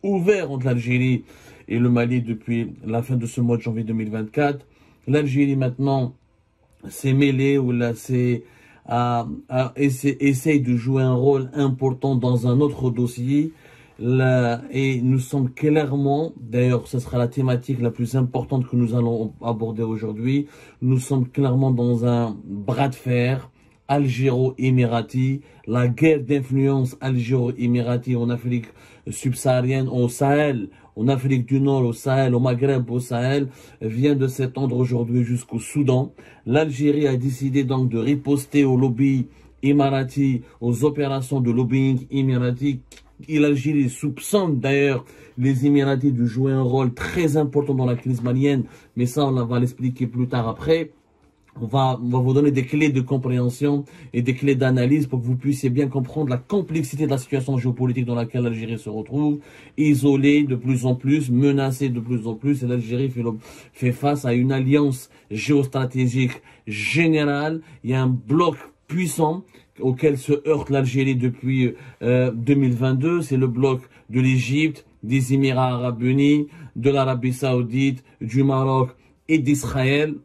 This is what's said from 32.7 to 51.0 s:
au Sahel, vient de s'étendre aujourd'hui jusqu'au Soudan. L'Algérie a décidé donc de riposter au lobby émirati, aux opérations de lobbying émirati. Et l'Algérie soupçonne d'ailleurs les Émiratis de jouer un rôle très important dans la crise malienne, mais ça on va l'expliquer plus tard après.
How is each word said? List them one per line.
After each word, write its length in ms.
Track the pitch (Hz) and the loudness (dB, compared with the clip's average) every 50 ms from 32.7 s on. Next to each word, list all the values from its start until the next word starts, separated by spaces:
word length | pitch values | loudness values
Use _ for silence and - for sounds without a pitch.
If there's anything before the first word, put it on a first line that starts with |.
| 139 131 120 117 | 2 0 -2 -2
au 120 | 120 123 | -4 -6
Sahel, 480 | 123 - 127 117 123 127 135 143 139 131 - - - - - _ | -4 -4 -4 -2 0 0 0 0 -2 -4 -8 -16 -20 -20 -16 _
vient 340 | - 110 110 117 131 147 147 | -8 -6 -2 2 2 2 4
de 120 | 135 135 131 | 2 0 -2
s'étendre 500 | 127 - 131 127 - 131 139 131 120 123 | 0 -2 -4 -4 -2 -2 -2 -2 0 0
aujourd'hui 480 | 127 123 127 120 117 113 120 127 120 | 0 0 0 -2 -2 0 0 0 2
jusqu'au 340 | 113 123 120 - _ - 117 | 2 0 -4 -4 _ -8 -8
Soudan. 540 | - - - 151 143 127 127 127 139 - - - - - - - _ | -8 -4 -2 0 2 4 2 2 0 -2 -6 -18 -20 -20 -20 -14 _
L'Algérie 600 | 110 120 147 160 156 135 123 143 147 143 147 151 139 | 0 2 2 2 2 -2 0 0 2 2 2 2 2
a 100 | 131 123 | 2 2
décidé 480 | 123 139 131 - 135 135 127 139 139 | 0 -2 -4 -2 -4 -2 0 0 0
donc 240 | 123 135 131 131 123 | 0 0 0 0 0
de 80 | 113 113 | 0 0
riposter 680 | 117 131 147 139 - 139 143 135 135 - - 147 143 | 0 0 0 -2 0 0 -2 -2 -2 0 2 2 4
au 140 | 135 127 127 | 4 4 2
lobby 500 | 131 135 120 113 139 139 135 131 120 - - - - - - _ | 2 0 2 2 2 2 2 0 -2 -4 -8 -20 -20 -20 -18 _
émirati, 840 | - 139 143 147 139 139 135 135 135 127 - 139 139 135 131 120 123 - - _ | 0 2 4 4 4 2 0 0 -2 -4 -2 0 0 2 0 -2 -4 -10 -16 _
aux 240 | - 120 120 110 127 | -2 -2 0 2 2
opérations 560 | 151 147 147 143 135 135 135 127 - 143 135 | 0 0 0 -2 -2 -2 -4 -4 -4 -2 0
de 100 | 127 120 | 0 0
lobbying 560 | 113 123 131 117 127 135 135 135 131 123 127 - | 0 0 0 0 2 2 2 2 0 0 -4 -4
émirati. 680 | 139 139 135 135 131 127 123 123 123 123 135 147 139 123 - _ - - - _ _ _ - - | -4 -2 0 0 0 0 0 -2 -2 -2 -2 -4 -4 -4 -10 _ -20 -20 -20 _ _ _ -12 -4
Et 100 | 139 151 | 0 2
l'Algérie 520 | 147 147 147 135 123 147 156 143 139 123 | 2 2 2 0 0 0 0 2 0 0
soupçonne 720 | 127 - - 147 135 - - - - 208 190 175 147 123 | -2 -4 -6 -6 -6 -6 -8 0 0 2 2 2 0 -2
d'ailleurs 420 | 107 135 139 139 139 143 135 120 - - - - - - _ - | 0 0 0 2 2 2 0 -2 -4 -10 -20 -20 -20 -18 _ -2
les 280 | 123 135 139 127 135 | 0 0 2 2 2
Émiratis 480 | 143 143 143 139 139 139 131 123 143 131 | 4 4 4 4 2 0 2 0 0 0
de 100 | 117 120 | 2 0
jouer 300 | 120 107 123 135 139 135 | 0 0 0 0 2 2
un 80 | 135 | 2
rôle 320 | 131 123 127 135 131 127 120 | 0 2 2 2 0 0 -2
très 420 | - - - - 180 170 156 139 | -4 -10 -6 -2 0 0 2 2
important 380 | 156 151 139 127 147 139 139 139 | 2 0 2 0 -2 0 0 0
dans 120 | 131 131 | 0 0
la 100 | 123 123 | 0 -2
crise 260 | 123 - 131 127 117 | -2 -2 -4 -4 -2
malienne, 420 | 117 123 123 127 135 143 143 131 110 - - - - _ _ | -2 -2 0 2 2 2 2 0 -2 -6 -10 -20 -20 _ _
mais 100 | 117 123 123 | -4 -4 -2
ça 180 | - 151 143 | 0 0 0
on 200 | 139 131 127 120 | 0 0 0 -2
va 140 | 113 123 120 | -2 0 0
l'expliquer 480 | 123 123 123 - 127 127 123 - 127 110 | 0 0 -2 -2 -4 -4 -4 -4 -6 -4
plus 200 | 110 123 127 123 | -2 -4 -4 -2
tard 200 | - 123 113 113 | -2 -4 -2 -4
après. 440 | 110 - - 147 160 165 160 151 _ _ | -6 -6 0 2 2 2 2 -6 _ _